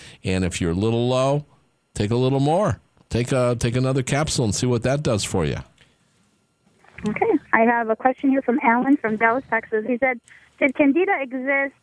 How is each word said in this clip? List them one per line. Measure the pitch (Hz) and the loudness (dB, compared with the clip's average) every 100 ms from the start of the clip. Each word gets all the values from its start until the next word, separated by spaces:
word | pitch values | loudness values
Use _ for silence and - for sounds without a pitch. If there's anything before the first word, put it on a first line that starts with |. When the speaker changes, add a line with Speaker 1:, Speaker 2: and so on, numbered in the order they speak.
| - - | -20 -10
Speaker 1:
And | 95 92 90 | -4 -2 -2
if | - | -2
you're | 87 | -2
a | 87 | 0
little | 110 117 120 | 0 0 0
low, | 127 135 147 147 _ _ _ _ - | 0 0 -2 -6 _ _ _ _ -4
take | 104 | -2
a | 120 | 0
little | 127 135 | 2 2
more. | 139 170 202 95 _ _ - | 2 2 0 -4 _ _ -6
Take | 110 - | -4 0
a, | 135 123 120 | 0 0 0
take | 123 123 | -2 0
another | 131 139 | 0 0
capsule | 127 139 151 - | 0 -2 -2 0
and | 113 | 0
see | - 127 | 0 0
what | 120 | 0
that | 123 143 | 0 0
does | 147 104 | 0 -2
for | - 98 76 | -2 -2 -2
you. | 62 - _ _ _ _ _ _ _ _ _ _ _ _ - 214 | -4 -10 _ _ _ _ _ _ _ _ _ _ _ _ -8 -6
Speaker 2:
Okay. | 214 453 349 - | -2 0 0 0
I | 220 | 2
have | 233 233 220 | 2 2 0
a | 220 | 0
question | 254 262 277 | 0 0 0
here | 269 | 0
from | - 247 | 0 0
Alan | 262 240 262 285 | 2 2 2 0
from | 220 214 | 0 0
Dallas, | 226 240 - | 0 0 -2
Texas. | 226 - 220 220 | -4 -2 -4 -2
He | 240 | -2
said, | 262 240 _ - _ - | -2 -2 _ -20 _ -2
"Did | 285 262 | 0 2
candida | 285 285 381 359 | 4 4 2 0
exist | 269 262 262 277 277 - | -4 -6 -2 -2 -2 -8